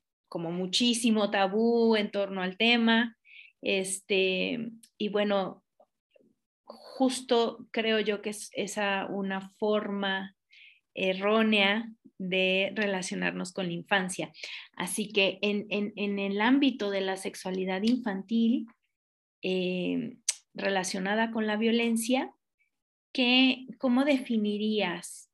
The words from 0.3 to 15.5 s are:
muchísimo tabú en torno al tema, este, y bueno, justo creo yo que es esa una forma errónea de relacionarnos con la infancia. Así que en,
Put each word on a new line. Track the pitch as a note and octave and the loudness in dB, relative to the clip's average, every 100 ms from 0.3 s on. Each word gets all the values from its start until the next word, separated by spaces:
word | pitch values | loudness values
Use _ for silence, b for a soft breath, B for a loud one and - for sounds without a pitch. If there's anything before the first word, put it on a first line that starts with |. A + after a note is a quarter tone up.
| F3 E3 | -6 -4
muchísimo | F3 F#3 F3+ A#3+ A#3 A#3 A3 G#3 | -4 -2 0 2 2 2 4 2
tabú | G#3 F#3+ G#3 A#3 A#3 A3+ A3 | 2 2 4 4 4 4 4
en | G#3 | 2
torno | G3+ G3 F#3+ | -2 -4 -2
al | F#3 F#3 | -4 2
tema, | A3+ A#3+ A3+ A3+ A#3 - B B B _ | 4 6 6 4 2 -4 B B B _
este, | - G3 F#3+ - - F#3+ F#3+ F#3 F#3 E3+ A#3 A3+ - - | -2 0 0 -6 -2 2 2 2 -2 -4 -6 -12 -20 -8
y | G#3 | -2
bueno, | G#3 G#3 G3+ F#3 - _ _ _ _ _ _ _ _ _ _ - - - - | 0 2 0 0 -6 _ _ _ _ _ _ _ _ _ _ -20 -20 -16 0
justo | C4 - - A#3 A#3 A#3 - | 2 2 0 2 2 -2 -8
creo | A#3 A3 A3 | -4 0 0
yo | G#3 G3+ | 0 -2
que | G#3 | -6
es | G#3 - | -10 -10
esa | - G3 G#3 G3+ G3 - | -6 -6 -2 0 0 -2
una | G3 G3 F#3+ | -4 -4 -6
forma | G3 - G#3+ G#3+ G#3 G3+ G3 F#3+ F#3+ - _ b b b _ | -8 -4 0 0 -2 -4 -2 -2 -6 -14 _ b b b _
errónea | - F#3+ F#3 G3+ A3 A3 G#3+ G3 G#3 A#3 - - - | -4 -2 0 2 4 4 4 4 2 -2 -12 -20 -10
de | F#3 F#3 F#3 F#3 G3 - | -4 0 2 2 0 -2
relacionarnos | G#3 F#3 F#3 F#3+ F3+ F3+ F#3 | -2 -2 -4 -4 -4 -4 -6
con | - F3+ | -6 -6
la | |
infancia. | E3+ - G3 F#3 - D#3+ B B B B - | -6 0 0 0 -4 -8 B B B B -10
Así | F3+ - G3+ | -6 -4 -2
que | G#3 G3 F#3+ | 2 2 2
en, | G#3 | -2